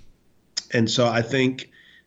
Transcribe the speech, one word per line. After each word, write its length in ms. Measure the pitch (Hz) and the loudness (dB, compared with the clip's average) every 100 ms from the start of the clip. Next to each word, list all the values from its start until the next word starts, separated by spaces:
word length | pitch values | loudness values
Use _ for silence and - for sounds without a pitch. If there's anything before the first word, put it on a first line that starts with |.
| - - _ _ _ - - | -16 -20 _ _ _ -14 -4
And 200 | 123 110 | 0 0
so 160 | 127 120 | 2 2
I 160 | 113 | 0
think 480 | 120 135 127 127 - - - - | 0 2 0 -2 -12 -20 -20 -20